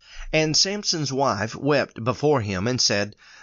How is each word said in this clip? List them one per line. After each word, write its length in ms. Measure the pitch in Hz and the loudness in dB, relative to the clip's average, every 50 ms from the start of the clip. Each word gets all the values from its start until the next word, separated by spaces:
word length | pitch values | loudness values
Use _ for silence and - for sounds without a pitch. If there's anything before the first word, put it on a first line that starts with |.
| _ - - - - - - | _ -20 -16 -14 -6 -2 0
And 240 | 156 156 156 151 | 0 2 2 2
Samson's 560 | - - 190 202 208 202 - - 165 147 127 135 | 2 0 0 -2 -4 -4 -4 -2 -2 -2 -2 0
wife 440 | 127 139 127 104 101 101 113 - | 0 2 2 2 0 -2 -4 -4
wept 480 | - 139 143 151 135 110 - - - 113 | -2 0 2 2 2 2 0 -4 -4 -2
before 380 | 123 120 - - 151 147 131 104 | -2 -2 2 2 2 2 2 2
him, 260 | 104 98 90 95 120 | 0 -2 -2 0 0
and 120 | 127 117 | 0 0
said, 360 | - - 113 101 101 101 104 - - - - - | 2 2 2 0 0 -2 -6 -12 -20 -20 -20 -20